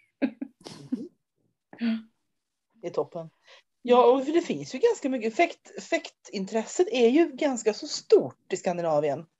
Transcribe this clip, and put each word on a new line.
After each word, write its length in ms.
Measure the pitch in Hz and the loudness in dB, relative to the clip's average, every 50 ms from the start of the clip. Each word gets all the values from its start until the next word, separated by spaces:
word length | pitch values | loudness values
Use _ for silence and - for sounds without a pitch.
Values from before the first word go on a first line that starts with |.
| _ _ _ - 269 - - - - - _ _ - - - - 143 139 254 202 262 359 _ _ _ _ _ _ _ _ _ _ _ _ - - 233 226 226 226 220 _ _ _ _ _ _ _ _ _ _ _ _ _ | _ _ _ -6 -6 -6 -6 -8 -16 -16 _ _ -20 -20 -18 -18 -14 -10 -10 -10 -10 -12 _ _ _ _ _ _ _ _ _ _ _ _ -10 -6 -4 -4 -4 -4 -8 _ _ _ _ _ _ _ _ _ _ _ _ _
Det 140 | _ _ - | _ _ -12
är 40 | 170 | -8
toppen. 400 | 165 - 147 - - 170 165 160 _ _ _ - - - _ _ _ _ | -4 -6 -6 -6 -8 -14 -14 -14 _ _ _ -20 -20 -20 _ _ _ _
Ja, 220 | - 240 240 247 240 | 0 4 6 6 6
och 180 | 240 254 277 262 | 6 6 4 2
för 80 | 294 | 0
det 80 | 302 339 | 0 0
finns 320 | 339 - 202 139 147 - - | 0 -2 -4 -8 -8 -10 -4
ju 40 | 262 | 0
ganska 300 | 440 480 427 - - 269 | 0 0 0 0 -4 -4
mycket, 280 | 262 - 208 226 226 | -4 -2 -4 -2 0
fäkt-, 460 | - 339 339 - _ _ - - - | 2 0 0 0 _ _ -20 -18 -16
fäktintresset 1040 | 196 - 226 220 - - - _ - - - 208 190 190 214 220 220 - - - 370 - | -8 -4 -4 -4 -4 -8 -20 _ -16 -10 -8 -8 -6 -4 -4 -6 -6 -4 -2 -2 -2 0
är 180 | - 254 233 226 | 2 4 4 6
ju 200 | 254 320 339 302 | 6 4 4 2
ganska 460 | 262 - 320 285 262 220 - 220 208 | 0 -2 -2 -2 -2 -2 -2 -2 -4
så 140 | - 311 294 | -4 -6 -10
stort 640 | - - - - 440 370 165 127 - _ _ - | -10 -6 2 6 6 6 4 2 -8 _ _ -8
i 40 | 190 | -8
Skandinavien. 720 | 180 - 190 175 175 170 165 151 147 151 143 139 151 165 - _ | -4 -4 -4 -4 -2 -2 0 0 2 0 0 -2 -4 -8 -14 _